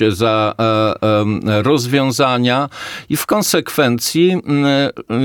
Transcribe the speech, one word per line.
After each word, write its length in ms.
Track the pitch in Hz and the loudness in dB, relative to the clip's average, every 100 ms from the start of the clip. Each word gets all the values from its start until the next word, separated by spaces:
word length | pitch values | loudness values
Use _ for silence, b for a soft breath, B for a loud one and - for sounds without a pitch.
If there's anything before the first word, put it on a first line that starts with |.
| 107 | 0
za, 440 | 95 113 110 107 - | 2 0 2 0 0
e, 120 | 113 | 0
em, 720 | 110 107 - 107 107 107 107 107 | 2 0 0 0 0 0 -2 0
rozwiązania 1200 | 104 120 151 123 139 135 123 135 123 123 127 139 B B B B | 0 2 0 0 0 0 0 0 2 0 0 -4 B B B B
i 80 | 151 | -4
w 80 | - | 0
konsekwencji, 1080 | 214 190 175 - - 131 120 - 160 180 | -2 0 -2 -2 0 0 0 -2 2 2
mm, 340 | 180 - 143 143 | 2 0 0 2
y, 260 | 139 139 - - 113 | 0 -2 -4 -6 -2